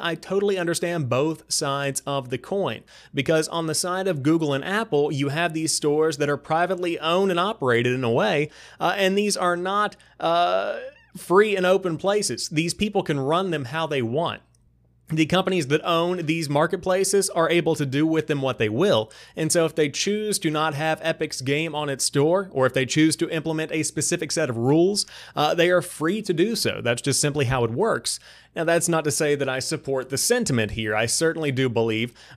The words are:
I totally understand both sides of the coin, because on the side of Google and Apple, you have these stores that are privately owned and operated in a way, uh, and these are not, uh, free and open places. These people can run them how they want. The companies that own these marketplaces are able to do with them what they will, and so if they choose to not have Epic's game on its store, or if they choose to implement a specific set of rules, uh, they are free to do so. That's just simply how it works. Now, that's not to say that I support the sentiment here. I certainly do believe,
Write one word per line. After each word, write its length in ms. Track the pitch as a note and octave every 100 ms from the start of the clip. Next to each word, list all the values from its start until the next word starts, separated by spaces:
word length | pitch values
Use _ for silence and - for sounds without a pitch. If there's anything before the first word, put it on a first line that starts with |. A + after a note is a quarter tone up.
I 140 | E3+ E3
totally 420 | - F#3+ G3+ F#3+
understand 500 | E3+ E3 F3 E3+ B2+
both 360 | B2 D#3 D#3 -
sides 560 | - C#3+ C#3 C#3 C3+
of 260 | - C#3 B2
the 80 | B2
coin, 420 | - G3+ D#3+ A2 - - -
because 320 | - B2+ D#3+ D#3
on 220 | E3 D#3+
the 80 | -
side 320 | F3+ F#3 F#3+
of 160 | D#3
Google 280 | C3+ E3 D3+
and 120 | C#3
Apple, 480 | D3+ G3+ A3 D3 D3
you 160 | C#3+ C#3
have 260 | D3+ E3+
these 180 | D#3+ D#3+
stores 440 | - D3+ D3 D#3+ C#3+
that 140 | F#3
are 80 | D3
privately 600 | - D#3+ F3+ F3+ F3+ D#3+
owned 320 | D#3 F3+ G3
and 80 | E3+
operated 560 | F#3+ - C3 A#2 A#2+
in 80 | B2+
a 80 | A#2+
way, 400 | B2 G#3 D#3 D3+ - - -
uh, 140 | E3 G3
and 200 | F#3+ G3
these 200 | G#3 F#3+
are 200 | F3+ F3
not, 380 | F#3 G3+ G#3 - - -
uh, 600 | E3 E3+ F3 F#3+ G#3 - - - _ -
free 380 | - F#3 A3
and 100 | G3
open 320 | F#3 F#3+ F#3 D#3
places. 520 | F#3+ G#3 F#3+ A#2 -
These 260 | D3+ E3
people 300 | - G#3 G3+
can 160 | F#3+ C#3+
run 320 | C3+ E3+ F#3+
them 140 | D3+ B2
how 200 | D#3+ D#3+
they 160 | C#3+
want. 380 | A2+ C3+ E3 G#2+ _ _ _ _ _ _ -
The 180 | D#3 D#3+
companies 420 | F3+ F#3 F#3 C3+
that 140 | D#3
own 420 | F3+ E3 F3 F3+ D3+
these 220 | E3 D3
marketplaces 800 | C#3+ D#3+ F#3+ F#3 F#3 F#3+ G3+ F#3+
are 180 | F3 E3
able 280 | E3+ E3 D#3
to 100 | C#3
do 180 | C#3
with 220 | D#3+ D#3+ D#3
them 160 | D3
what 160 | C3+ A#2+
they 100 | A2
will, 440 | A2+ G3+ A2+ G#2+ - - -
and 160 | D#3
so 120 | F3
if 80 | D#3+
they 160 | D#3+ D3+
choose 480 | - G3 G#3 G#3+ G3+
to 100 | D#3+
not 240 | D3+ D#3
have 240 | C#3+ D#3+ D#3+
Epic's 420 | D#3+ D#3+ D#3 -
game 340 | B2+ C#3+ D#3+ D3
on 120 | D3
its 160 | C3
store, 460 | - C#3+ D3+ F#3 F#3+
or 140 | C3 C3
if 80 |
they 120 | C3+ B2+
choose 280 | D#3 D#3+ D3+
to 120 | D#3+
implement 400 | E3 D#3+ D#3 D#3+
a 140 | D#3+
specific 480 | D3 D#3 - - D3
set 180 | D#3+ D3
of 60 | A2+
rules, 500 | B2 D#3 F3+ G#3 - - - -
uh, 180 | D3+
they 160 | E3 F3
are 100 | F3+
free 420 | - - D#3 G#3+
to 120 | G#3+
do 220 | D#3+ G#3 A3+
so. 240 | A2+ G2
That's 200 | A#2 A#2+
just 180 | C#3+ B2+
simply 240 | D3 D3
how 180 | B2+ C3
it 80 | A#2
works. 480 | B2 A3 B2 - - - - - -
Now, 80 |
that's 240 | D#3+ E3+ E3
not 160 | D#3+
to 80 | D3+
say 240 | - D3+ C#3+
that 120 | C3+
I 120 | C3
support 480 | - D#3 - C3 B2
the 100 | C3+
sentiment 540 | - B3 A3 B2 G#2+
here. 240 | A2 G#2+ G#2+
I 100 | A#2
certainly 460 | - E3 D#3+ D3
do 160 | B2+ C3
believe, 440 | A2+ A2+ A2 A#2+ - -